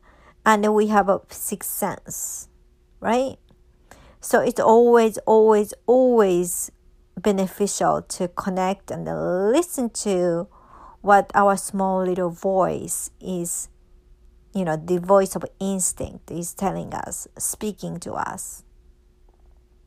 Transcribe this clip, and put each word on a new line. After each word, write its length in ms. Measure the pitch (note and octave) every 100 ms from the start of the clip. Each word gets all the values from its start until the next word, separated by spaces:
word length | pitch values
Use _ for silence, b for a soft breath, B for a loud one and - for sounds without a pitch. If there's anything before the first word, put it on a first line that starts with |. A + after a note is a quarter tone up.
| b b b b G#3+
and 280 | G#3+ G#3+
we 140 | G#3+ G#3+
have 220 | G#3+ F#3+
a 120 | F#3+ -
sixth 400 | - - G3+ -
sense, 800 | - G3 - - - - - - _ _ _ _ _
right? 380 | G3 A#3+ C4+ - _ _ _ _ b b b b -
So 140 | A3+
it's 200 | D3+ -
always, 600 | - A3+ A#3+ A#3 A3 G3+ -
always, 440 | A3 A3 G#3 G#3 - -
always 840 | B3+ B3+ A#3+ G3 F3 F3 - - _ _ _ _ -
beneficial 840 | G#3+ G3 F#3 - G3+ - E3 D3+
to 260 | - - F3+
connect 600 | - - F#3 F#3 G3+ -
and 160 | E3 D#3+ D#3+ E3 F3+ G3+
listen 400 | C#4 F4 - A#3+
to 560 | - G#3 F#3 F3+ E3+ F#3 B B B B B
what 280 | G3 G3+ F#3+ G#3
our 200 | G3+ G3
small 480 | - G3 F#3+ F#3+
little 280 | F#3 F#3 F3+
voice 800 | E3+ G3 F#3+ E3+ D3+ - - - _
is, 480 | - F3+ E3+ - - _ _ _ _ _ - _ _ G3
you 100 | F3
know, 120 | D#3
the 200 | E3 F3+
voice 380 | F3 G3 F#3+ F3+
of 100 | - _
instinct 720 | F#3+ F#3+ F3+ - - - -
is 240 | D#3+ E3+ -
telling 360 | G3 E3+ E3+ -
us, 320 | - - - -
speaking 600 | - - G#3+ G3 F3 E3+
to 140 | -
us. 500 | - - F#3 - - _ _ _ _ _ _ _ _ _ _ _ _